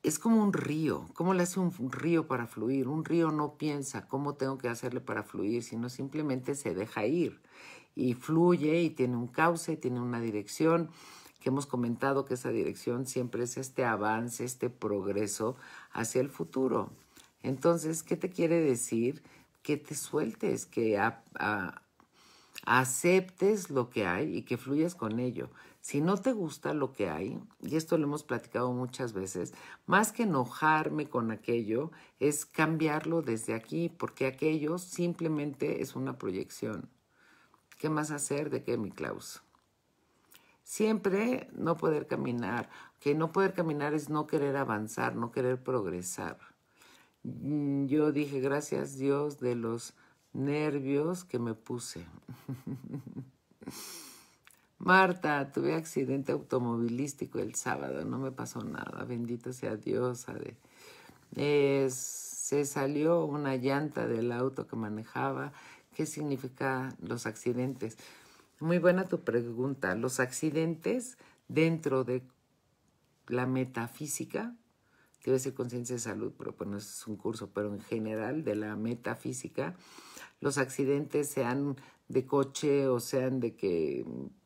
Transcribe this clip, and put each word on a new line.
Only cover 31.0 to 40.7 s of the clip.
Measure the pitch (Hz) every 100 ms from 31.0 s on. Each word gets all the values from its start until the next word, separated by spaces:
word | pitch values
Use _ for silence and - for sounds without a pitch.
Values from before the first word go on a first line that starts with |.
| 151
con | 131 113
aquello, | 107 - 120 107 113 160 - - _
es | 143 143 -
cambiarlo | - 156 160 156 151 156 165
desde | 135 110 -
aquí, | 113 - 160 170
porque | - - - 131
aquello | 127 156 156 151 175
simplemente | 180 - 175 170 165 151 147 135 - -
es | 131 131
una | 131 127
proyección. | 107 92 - - 117 107 - _ _ _ _ _ _ _ _ -
¿Qué | 156
más | 151 151
hacer | 147 - 143 151
de | 131
qué, | - 117
mi | 101
Klaus? | - 65 50 - - _ _ _ _ _ _ _ _ _ - _ _
Siempre | -